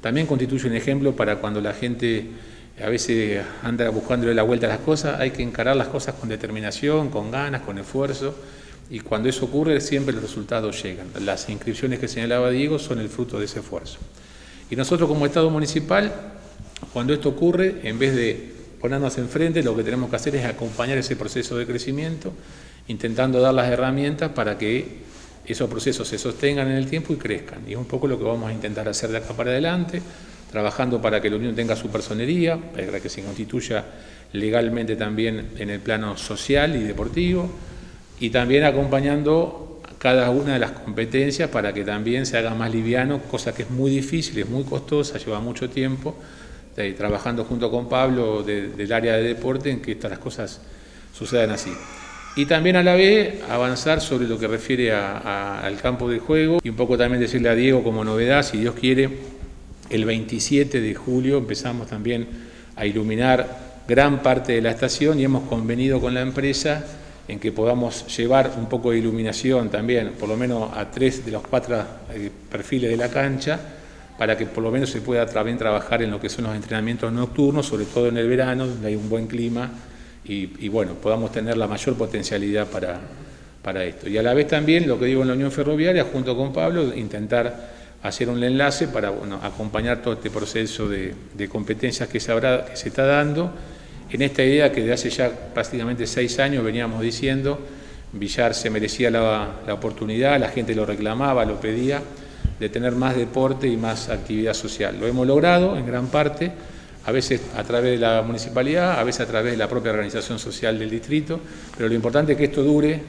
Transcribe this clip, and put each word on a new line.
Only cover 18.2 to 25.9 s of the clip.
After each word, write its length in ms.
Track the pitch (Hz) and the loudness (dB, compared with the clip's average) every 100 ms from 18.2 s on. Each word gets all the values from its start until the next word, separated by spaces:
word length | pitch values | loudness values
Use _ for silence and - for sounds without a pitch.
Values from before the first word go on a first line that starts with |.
| 117 - - - - - | 2 0 -8 -16 -18 -4
ponernos 360 | 123 139 139 127 | -2 0 0 -2
enfrente, 440 | 120 156 165 165 | -4 0 2 2
lo 140 | 131 110 | 2 2
que 80 | |
tenemos 260 | 104 123 123 | 0 -2 -2
que 60 | 117 | -2
hacer 180 | 151 | 0
es 120 | 139 120 | -2 -2
acompañar 520 | 113 117 107 120 135 | -4 -6 -4 -2 0
ese 160 | - | -2
proceso 420 | - 104 127 117 120 | -4 -4 -4 -4 -4
de 80 | |
crecimiento, 680 | 120 120 131 139 160 160 185 180 - - - - - | -4 -4 -4 -4 -4 -6 -8 -10 -16 -20 -20 -20 -10
intentando 520 | 107 117 113 131 127 | -4 -2 2 2 6
dar 140 | 131 | 6
las 160 | 131 123 | 6 4
herramientas 600 | 123 131 139 139 147 - | 2 2 2 0 -2 -4
para 280 | - 107 104 | 0 -2 0
que 540 | 107 123 - - - - - - | 0 0 -2 -12 -18 -20 -20 -20
esos 240 | - - 120 | -8 -4 -2
procesos 380 | 117 135 | -2 -2